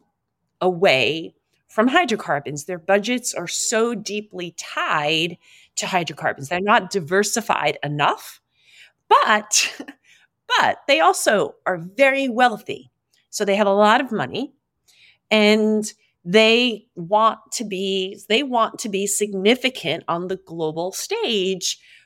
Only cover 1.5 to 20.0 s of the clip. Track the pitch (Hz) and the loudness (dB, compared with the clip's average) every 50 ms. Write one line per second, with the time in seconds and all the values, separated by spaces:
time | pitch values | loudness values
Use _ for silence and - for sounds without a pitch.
1.5 | _ _ _ _ - - 220 262 254 359 349 240 226 202 - - 151 143 143 - | _ _ _ _ -2 0 0 2 4 2 2 2 0 -4 -2 -2 -4 -4 -4 -6
2.5 | 147 143 - - 180 175 165 - 196 208 196 220 247 247 247 - - - 175 165 | -10 -10 -10 -10 -10 -8 -2 0 0 2 2 0 -4 -4 -4 -6 -8 -8 -8 -8
3.5 | - - - - 233 214 185 233 240 196 208 - 202 208 208 - - 180 175 170 | -6 -6 -4 -2 0 0 0 0 -2 -4 -8 -8 -8 -8 -10 -10 -12 -12 -12 -12
4.5 | - - - - - 302 349 320 190 156 147 151 160 156 165 175 175 - _ _ | -12 -14 -14 -10 -8 -6 -4 -2 -2 0 0 0 0 0 -2 -4 -6 -10 _ _
5.5 | _ - _ _ - - 214 170 190 180 170 - 147 - 165 135 104 - 139 135 | _ -20 _ _ -10 -10 -6 -2 -2 -2 -2 -2 -6 -4 -4 -4 -4 -4 -6 -6
6.5 | 180 180 190 208 220 233 185 175 - 196 160 143 180 196 208 208 - 233 208 - | -4 -2 2 4 4 4 2 0 -4 -6 -4 0 0 0 0 0 -2 -4 -2 -2
7.5 | 180 - 147 151 147 - - 147 147 147 143 311 415 - - - - - _ _ | -2 0 0 -2 -2 -2 -6 -6 -2 0 0 0 0 -2 -6 -18 -20 -20 _ _
8.5 | _ _ _ _ _ - - _ _ _ _ - 415 554 571 - 214 214 214 - | _ _ _ _ _ -20 -20 _ _ _ _ 4 4 4 6 4 2 2 0 0
9.5 | - - - - - - - - - _ _ _ _ _ _ _ _ _ _ - | 0 0 0 -2 -4 -10 -16 -18 -20 _ _ _ _ _ _ _ _ _ _ -2
10.5 | 494 440 - 113 - - - - 285 320 320 359 370 - - 302 226 196 156 - | 0 2 2 2 2 0 0 0 2 4 4 4 2 2 2 2 2 2 2 0
11.5 | - _ - - 185 175 165 180 196 247 277 269 269 269 269 262 220 233 247 247 | -4 _ -6 -4 -4 -4 -6 -6 0 2 2 4 4 2 0 -2 2 2 2 2
12.5 | 214 208 - - - - - _ _ _ _ _ _ _ _ _ - - 208 196 | 2 0 -8 -10 -12 -12 -12 _ _ _ _ _ _ _ _ _ -8 -4 0 0
13.5 | 196 202 214 202 196 202 208 208 220 262 285 247 220 190 135 - - 196 269 320 | 2 2 2 2 4 4 6 6 6 4 2 -2 -4 -4 -4 -4 -4 -6 -8 -8
14.5 | _ _ _ _ _ _ _ _ _ _ _ _ _ _ _ - 214 214 208 208 | _ _ _ _ _ _ _ _ _ _ _ _ _ _ _ 0 2 4 4 4
15.5 | 214 220 214 214 214 214 208 - - _ _ _ _ _ - 170 180 220 220 220 | 4 4 4 2 0 0 -2 -4 -10 _ _ _ _ _ -4 2 4 6 6 6
16.5 | 226 240 247 247 220 196 - _ - 180 170 165 208 214 220 220 220 - _ - | 6 4 2 0 -2 -6 -10 _ -14 -12 -6 -2 2 2 4 2 2 -2 _ -12
17.5 | - - 233 208 196 180 196 196 190 190 185 190 196 - - - 208 254 294 262 | -10 -8 -8 -6 -6 -4 -4 -2 -2 -2 -4 -6 -8 -10 -4 -2 0 0 0 0
18.5 | 254 226 226 - - - - 220 190 190 202 202 - - 208 214 196 190 185 208 | 0 0 0 0 -2 -6 -8 -6 -4 -4 -2 -2 -2 -2 -4 -4 -2 0 4 4
19.5 | 254 - - 254 254 - - 165 151 170 | 4 4 2 -6 -6 -6 -6 -6 -6 -6